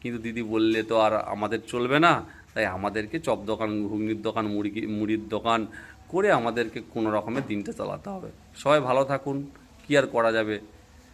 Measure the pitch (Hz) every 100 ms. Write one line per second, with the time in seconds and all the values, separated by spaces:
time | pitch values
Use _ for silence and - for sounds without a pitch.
0 | 120 120 113 113 110 110 113 113 110 113
1 | 107 107 - 104 104 110 - 123 123 147
2 | 170 131 - - - 110 101 92 101 104
3 | 107 - - 107 101 107 110 107 104 107
4 | 110 107 110 110 107 104 104 104 110 107
5 | 107 110 104 107 113 113 107 - - -
6 | - 175 202 147 117 117 113 120 110 117
7 | 107 107 110 127 131 104 101 - 101 101
8 | 196 190 - - - - 135 151 127 127
9 | 135 135 143 139 143 - - - - 143
10 | 131 120 113 113 107 104 - - - -
11 | -